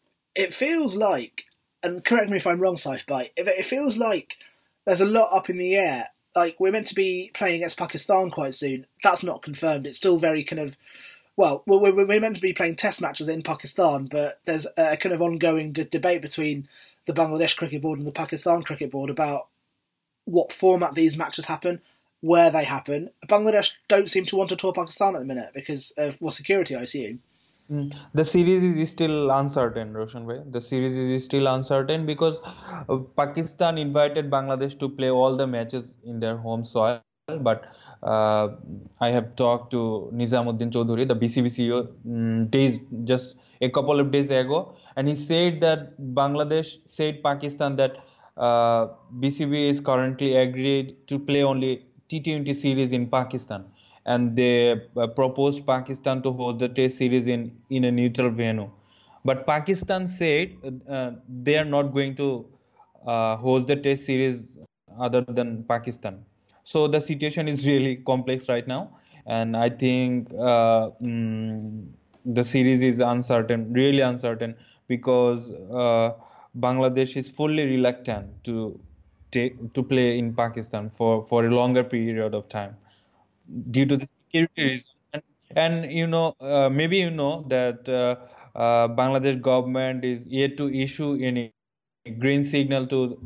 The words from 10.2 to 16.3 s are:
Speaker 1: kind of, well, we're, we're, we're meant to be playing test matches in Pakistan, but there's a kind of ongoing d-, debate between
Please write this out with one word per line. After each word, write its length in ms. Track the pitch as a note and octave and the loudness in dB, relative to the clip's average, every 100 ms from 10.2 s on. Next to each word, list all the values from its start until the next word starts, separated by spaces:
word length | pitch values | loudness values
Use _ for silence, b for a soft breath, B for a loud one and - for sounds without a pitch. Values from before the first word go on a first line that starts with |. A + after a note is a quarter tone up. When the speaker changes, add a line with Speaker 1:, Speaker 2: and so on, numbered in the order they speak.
| E3 D#3 | 4 0
Speaker 1:
kind 160 | C#3+ D#3+ | -2 -6
of, 180 | D3 - B B B B B - | -8 -10 B B B B B 2
well, 240 | E3+ - - | 2 2 4
we're, 100 | G3 | 6
we're, 300 | G3+ F#3+ G3 | 6 4 4
we're 120 | G#3+ | 2
meant 180 | A3 F#3 | 0 -2
to 40 | |
be 120 | F#3+ | -2
playing 240 | F3 E3+ D#3+ | 0 -2 0
test 240 | G#3 - | 0 0
matches 280 | E3 - D#3 | -4 -4 -6
in 140 | D#3+ | -4
Pakistan, 600 | D#3 D3+ D3 - E3+ C#3 C3+ | -6 -6 -4 2 2 2 -2
but 340 | D3 D3 - - | -2 -2 -4 -4
there's 200 | D#3+ D3+ - | -4 -4 0
a 200 | D#3+ D3+ | 2 2
kind 160 | F#3+ | -2
of 80 | E3 | 0
ongoing 520 | E3+ E3 E3 D#3+ D#3 | 0 2 2 0 -2
d-, 100 | D3 | -6
debate 380 | D#3 D#3+ F3+ E3+ | -4 0 0 0
between 460 | C#3+ | -2